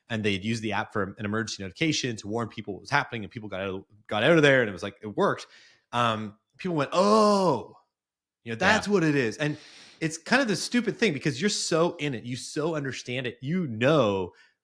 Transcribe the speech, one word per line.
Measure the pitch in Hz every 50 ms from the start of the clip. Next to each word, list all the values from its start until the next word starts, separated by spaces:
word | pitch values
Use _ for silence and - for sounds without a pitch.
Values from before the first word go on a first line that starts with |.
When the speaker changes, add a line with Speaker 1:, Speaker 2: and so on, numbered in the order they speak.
| _ -
Speaker 1:
and | 117 110 104
they | 107 98
had | 92 95
used | 110 117 113
the | 110 107
app | 98 107 107 - -
for | 110 95 95 98
an | - 107
emergency | 104 107 110 113 107 - - 98
notification | 95 - - 165 160 - - - 123 113
to | 104 -
warn | 101 107 117 113
people | 110 - - - 104 95
what | 90
was | 98 -
happening, | 139 143 127 - 120 113 101
and | 90
people | - 113 104 101
got | 95 92
out | 98 98
of, | 92 95 - _ _ _ _
got | - 113 107 113
out | 151 170
of | 160 147
there, | 143 135 131
and | 117 104
it | 92
was | 82 101
like, | 101 - _
it | - 107 95
worked. | 160 202 175 131 - - - - - - _ _ _ _ _
Um, | - 120 120 117 110 107 107 104 - _ _ _ _
people | - - 185 170
went, | 147 135 - -
"Oh, | 175 190 208 214 220 208 208 202 196 190 170 135 104 87 - - _ _ _ _ _ _ _ _ _ _ _ _ _ -
you | 120
know, | 117
that's | 110 185 196 220 208 -
Speaker 2:
Yeah. | 202 208
Speaker 1:
what | 185 160
it | 156 143
is." | 139 123 110 104
And | - 151 151 143 - - - - - - - - -
it's | 160 156 160
kind | - - - 233 262
of | 285
the | 214 180
stupid | 151 - - - 240 233 208 165
thing | - 240 202 147
because | 127 - 156 127 123
you're | 180 208
so | 208 - - - 170 160 170 175 -
in | - 147 147 127
it, | 104 110
you | 120 127
so | 117 - - - 151 147 170 160
understand | 151 139 131 120 - - 127 123 135 127
it, | 120 - -
you | 131 139 175 190 175
know | 131 110 107 120 143 160 147 120 104 98 95 92 90 - _ _ _ _ _